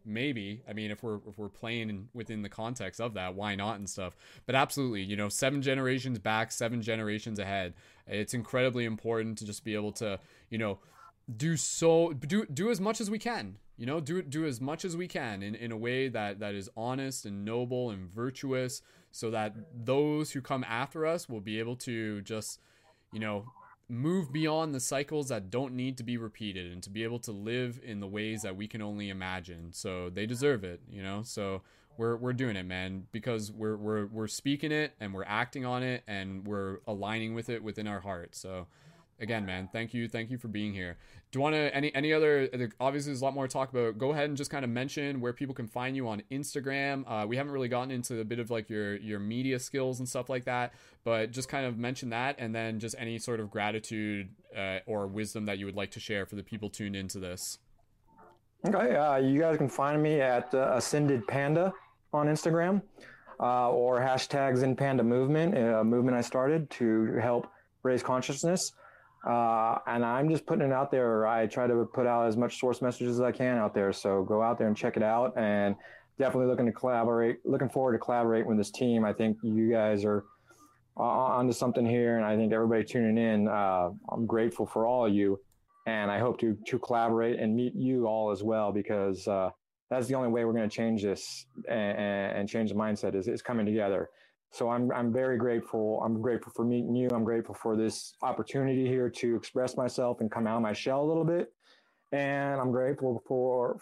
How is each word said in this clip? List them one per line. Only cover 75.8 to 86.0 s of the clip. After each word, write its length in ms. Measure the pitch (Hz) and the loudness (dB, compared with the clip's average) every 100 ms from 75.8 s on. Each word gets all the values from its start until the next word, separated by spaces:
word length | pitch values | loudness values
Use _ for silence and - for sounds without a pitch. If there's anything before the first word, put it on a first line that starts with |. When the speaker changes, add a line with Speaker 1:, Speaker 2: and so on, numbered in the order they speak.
| - - _ - | -8 -20 _ 0
Speaker 2:
definitely 300 | 135 131 127 | 2 4 4
looking 180 | 123 120 | 4 2
to 60 | |
collaborate, 640 | - 127 120 113 117 117 - - | 2 2 2 4 4 4 2 0
looking 240 | 135 131 | 2 2
forward 240 | 139 131 | 2 2
to 60 | 113 | 2
collaborating 480 | - 120 117 113 120 | 2 2 4 4 4
with 100 | 107 | 2
this 140 | 101 | 2
team. 340 | - 123 117 107 | 0 2 4 4
I 80 | |
think 240 | 104 110 107 | 2 2 2
you 280 | 117 107 113 | 0 4 4
guys 320 | 117 107 104 104 | 4 4 4 4
are 200 | 104 - _ _ - - _ _ - | 2 0 _ _ -20 -20 _ _ -2
o-, 60 | |
o-, 20 | 117 | 2
onto 480 | 123 131 127 127 | 4 4 4 4
something 320 | 117 127 120 117 | 2 2 2 4
here, 320 | 120 117 117 | 4 4 4
and 80 | 107 | 4
I 100 | 107 | 4
think 160 | 110 | 4
everybody 320 | 110 113 113 | 4 4 4
tuning 340 | 107 127 113 113 | 2 2 4 4
in, 300 | 113 107 104 | 4 4 4
uh, 440 | 104 98 92 87 104 - | 4 2 2 2 -2 -6
I'm 160 | - 110 | -2 0
grateful 400 | 113 117 - 104 | 2 2 0 -2
for 220 | 107 117 | 2 2
all 180 | 127 113 | 4 4
of 80 | |
you, 260 | 101 101 98 - _ _ _ - | 6 4 2 -4 _ _ _ -4
and 240 | 110 | 0